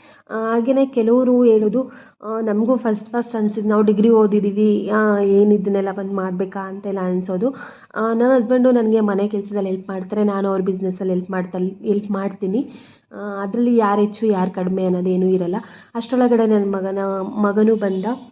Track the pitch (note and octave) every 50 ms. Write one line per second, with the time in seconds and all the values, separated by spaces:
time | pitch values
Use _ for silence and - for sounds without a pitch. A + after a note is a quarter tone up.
0 | - - - - _ - - A3 A3 A3+ A#3 A#3 A3+ C4 C4 C4+ C4+ C4+ - A#3+
1 | G#3+ A3+ A#3+ B3+ B3+ B3 B3 B3 B3 A3+ A3 G#3+ G#3+ G#3 G#3 C4 C4 - - -
2 | - - _ _ - G#3+ A3 A3+ A3 G#3 G#3 G#3+ A3+ B3 C4 A#3 B3 A3+ G#3+ G#3+
3 | - - A#3+ A#3+ A#3 - - A3 G#3+ G#3 G#3 A3 G#3 G#3+ G#3 G#3+ G#3+ G#3+ G#3 G#3
4 | G#3 A#3 A3+ A3 G#3+ G3 G#3 G#3 G3+ G3+ G3 G#3 G#3+ G#3 G#3 G#3 G3 G3 G#3+ G#3+
5 | G#3+ G#3+ G#3 G3+ G3+ G3 G3 G3+ G#3 G#3 G#3 F#3+ F#3+ G3+ G3 G3 G3 G3 F#3+ G3+
6 | F#3+ G3 G3 G3 F#3 F#3+ F#3 F3+ F#3+ F#3+ G3 G3 F#3+ F#3+ F#3+ G3+ G3+ G3+ G3 F#3+
7 | F#3 F#3 F3+ F#3 F#3 F#3+ F#3 F3+ A#3 C#4 C4+ - - - - - - _ - A3
8 | A3 A3+ A3+ A3+ A#3+ B3+ C4+ B3 G#3+ A#3 B3+ B3+ B3 B3+ A#3+ A#3+ A3+ A3 A3 A3+
9 | G#3+ G3+ F#3+ G3 G3+ G#3+ G#3+ G3 G3+ G3+ G3+ G3+ F#3+ F#3+ F#3 F#3 - - F#3+ F#3
10 | F#3 - G#3+ G#3+ G#3 G#3 G3 G3 G3 G3 F#3+ F#3+ F#3 G3+ F#3 F#3 F#3+ F#3 F#3 -
11 | F#3+ F#3+ F3+ F#3 F3+ F#3+ F#3+ F#3 F3+ F#3 - F#3 F#3 F#3 F#3+ - - A3 G3+ G3+
12 | G#3 G3+ G3 G3 G3 F#3+ - - G3 F#3+ G3+ C4+ C#4+ - - - - - - _
13 | _ _ - G3+ G3+ G#3 G3+ G3 G3+ G3 G#3+ A#3+ A#3+ B3 A#3+ A3+ G#3+ G3+ G3+ G#3
14 | G#3 G#3 - - A3+ G#3+ G3+ F#3 F#3 F#3 - F#3 F#3 F#3 F#3 F#3+ F#3 F#3 F#3 F3+
15 | F3+ F#3 F#3 F#3 F#3 F#3 F#3 F3+ F3 F3 F#3+ A#3 - - - - - _ - A#3
16 | A#3+ - C4 B3+ B3 A#3+ A#3+ A3+ A3+ A3 G#3+ G#3 G3 G3 G3 F#3+ F#3+ G3 G3 G3
17 | G3 G3 G3 F#3+ F#3+ G#3 G#3 G#3 G#3 G3+ G3 G#3+ G#3+ A3 A3 G#3+ G#3+ G#3 F#3+ F#3
18 | F#3 A3 C4 - - -